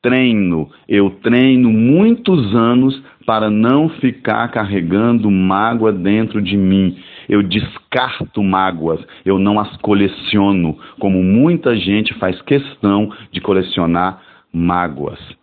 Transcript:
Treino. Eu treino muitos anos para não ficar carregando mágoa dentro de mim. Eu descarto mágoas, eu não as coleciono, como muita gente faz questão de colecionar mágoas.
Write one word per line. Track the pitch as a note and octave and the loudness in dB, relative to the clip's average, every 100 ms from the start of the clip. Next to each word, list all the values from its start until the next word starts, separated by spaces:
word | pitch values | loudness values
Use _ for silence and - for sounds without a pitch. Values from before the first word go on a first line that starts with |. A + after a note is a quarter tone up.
Treino. | B2 B2+ B2+ A2 F#2+ E2 D2 - - | 0 0 2 2 0 -2 -6 -12 -2
Eu | G#2 G2 F#2+ | 0 0 0
treino | A2+ A#2+ C3 B2+ B2 | 0 2 4 4 4
muitos | A2 A#2 D#3 G#3+ A#3 A#3 F#3 G#2 | 2 2 4 4 2 2 0 2
anos | A2+ A#2 B2 C3 C3+ - _ - | 0 2 2 2 -2 -12 _ -4
para | A2 G#2+ | -2 0
não | G#2+ A#2 C#3 D#3 | 0 2 2 0
ficar | D#3+ C3 B2 - A2 A#2 | -2 -4 -4 -4 -2 -2
carregando | A#2 G#2 G2 E2+ F#2+ A#2 A#2+ G#2 | -4 -4 -4 0 0 2 0 2
mágoa | G2 F#2 F#2+ A2 A#2 A2 | 2 2 0 0 0 0
dentro | G2+ F2+ G#2 A2 G#2+ | 0 0 0 0 -4
de | G2 G2+ | -2 0
mim. | F#2+ G2 F#2+ F2+ - - - | 2 2 2 -2 -14 -20 -2
Eu | G#2 | 0
descarto | G2+ G2 B2 - _ B2+ B2+ - D3+ - | 0 -2 -6 -12 _ -4 -4 -6 -10 -4
mágoas, | G2+ F#2 F#2+ F2 D#2+ D#2+ - - | -2 0 0 -2 -4 -4 -8 -10
eu | - F#2+ | -2 0
não | F#2+ G#2 | 2 0
as | G#2 - | -2 -6
coleciono, | - G2+ G2 - - G#2 G2 G2 E2+ - - - | -2 0 0 -2 -4 0 2 0 -2 -4 -14 -6
como | G2+ F#2 | -2 0
muita | F#2 G#2 D3 E3+ - A#2 | 2 4 4 2 0 -2
gente | F2 G#2 G#2 | 0 -2 -2
faz | - F#2+ F2+ | -4 -4 -6
questão | - C#3+ C#3 - G2+ G2+ G#2+ - G#2 | -2 -2 -2 -4 0 2 -2 -6 -12
de | F#2 | -10
colecionar | F2+ F#2+ F#2 - E2+ E2+ F2+ F#2 - - _ | -2 -2 0 -2 -2 0 -2 -6 -20 -20 _
mágoas. | E2 E2+ F2 F2 C#2 D2 - - - | -4 -2 0 -2 -6 -10 -12 -20 -20